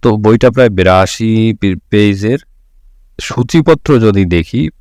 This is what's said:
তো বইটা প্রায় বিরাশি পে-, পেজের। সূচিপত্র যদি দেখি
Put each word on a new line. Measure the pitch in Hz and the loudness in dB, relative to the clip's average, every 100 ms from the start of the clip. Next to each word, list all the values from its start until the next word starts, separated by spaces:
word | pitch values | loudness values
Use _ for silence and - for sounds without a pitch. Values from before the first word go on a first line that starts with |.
তো | 123 107 | -2 0
বইটা | 107 113 127 | 2 2 2
প্রায় | 123 123 | 2 0
বিরাশি | 95 92 92 95 - 113 110 110 107 | 2 2 2 0 -4 -2 0 -2 -2
পে-, | 101 90 _ | -4 -4 _
পেজের। | 104 104 98 104 135 _ _ _ _ _ _ _ - | 0 2 0 -4 -6 _ _ _ _ _ _ _ -18
সূচিপত্র | - - 123 165 156 156 - 131 | -10 -6 0 0 2 0 2 2
যদি | 110 98 | 2 0
দেখি | 92 87 80 117 104 _ | 0 -2 -4 -6 -6 _